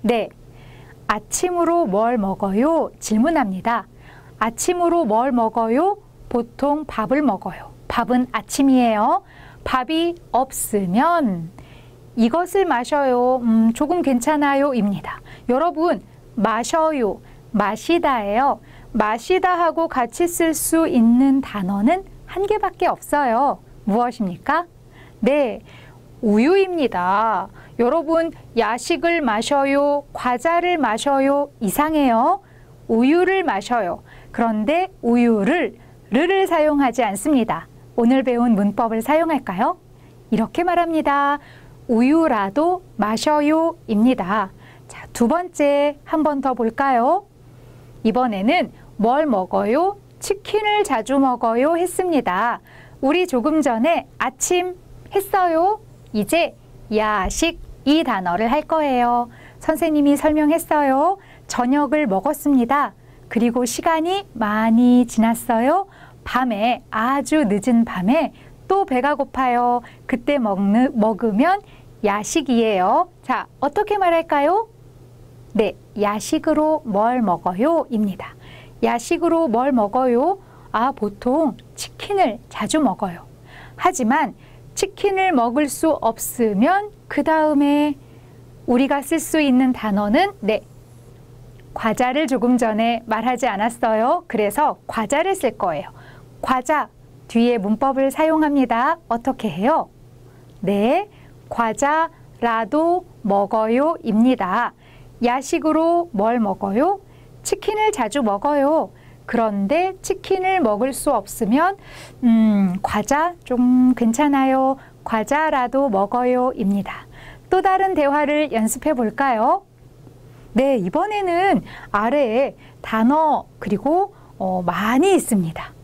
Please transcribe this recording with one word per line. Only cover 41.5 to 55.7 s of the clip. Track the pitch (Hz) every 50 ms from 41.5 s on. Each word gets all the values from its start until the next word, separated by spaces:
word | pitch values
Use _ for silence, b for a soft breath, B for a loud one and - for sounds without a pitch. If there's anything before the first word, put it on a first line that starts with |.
| B B B B B B - -
"우유라도 | 240 220 240 262 302 330 330 311 247 208 196 196 196 285 311 349 370 359 - - -
마셔요"입니다. | - 208 208 226 220 - 302 302 302 294 294 311 320 320 330 320 - - - 226 202 220 254 262 247 185 175 202 220 196 190 B B B B B B B B
자, | - - - - -
두 | - 240 226
번째 | 294 339 359 349 - - 294 285 285 285 285 294 294 294 -
한 | - - 320
번 | 294 302 294 277
더 | 262 269 254
볼까요? | 233 233 226 226 - 277 277 262 233 233 269 339 392 415 _ _ - - B B B B B B B B B B - -
이번에는 | 220 190 247 254 247 208 190 190 233 330 359 285 - B B B B B
"뭘 | - 196 226 254 294 320
먹어요?" | 302 233 190 185 - - 190 202 202 233 302 349 392 403 403 - - - -
"치킨을 | - - 403 392 - - - 427 415 415 415 415 403
자주 | 415 269 226 214 247 269 277
먹어요." | 277 262 247 240 240 226 226 240 262 302 339
했습니다. | 330 359 359 - - 370 359 330 269 - 190 180 185 220 240 220 - B B B B B B B B
우리 | - 262 311 359 370
조금 | 359 - 247 220 302 302 311
전에 | 285 285 233 226 233 320 339 262 - - - -
"아침 | - 254 247 - - - 359 359 359 359 359 370 - - - - - - -
했어요." | 392 392 - - 392 370 349 330 320 339 392